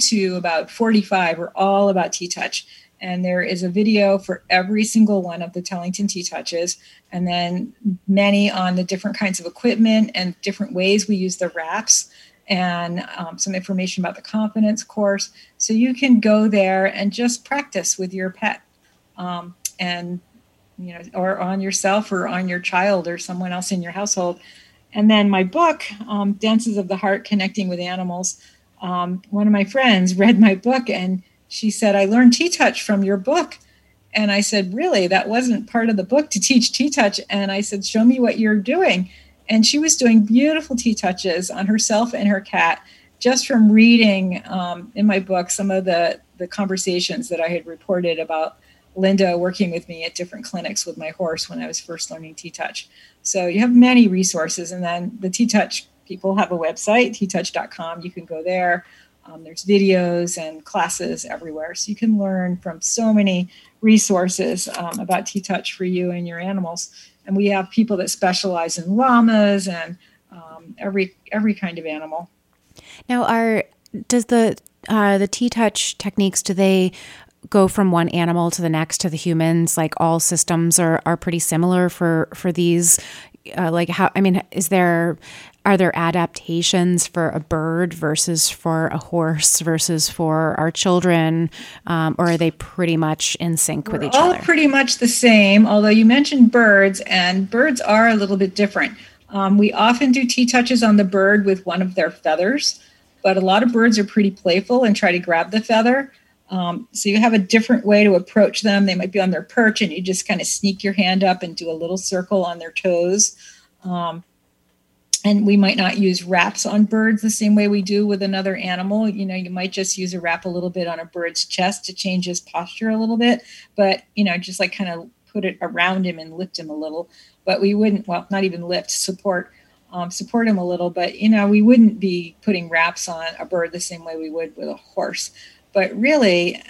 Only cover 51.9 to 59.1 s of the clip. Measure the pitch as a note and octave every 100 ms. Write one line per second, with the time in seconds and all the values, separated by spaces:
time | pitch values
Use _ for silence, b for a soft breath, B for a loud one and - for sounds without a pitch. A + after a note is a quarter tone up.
51.9 | E3 - D#3+ D#3+ - F3 - D#3+ - -
52.9 | b b b - F#3+ F3+ F#3+ A#3+ A#3+ B3
53.9 | B3 G#3 F#3 F#3 E3+ D#3+ - E3+ F3+ E3+
54.9 | F3 F3+ - F#3 F#3 A#3+ G#3 - - -
55.9 | _ - F#3 F#3+ G3 F3 F3 D#3+ D#3+ -
56.9 | A#3 B3 A3 F#3+ F3+ - E3 - - E3
57.9 | E3+ F3+ F3+ E3+ D#3+ E3+ F#3 F3+ F3+ b
58.9 | b b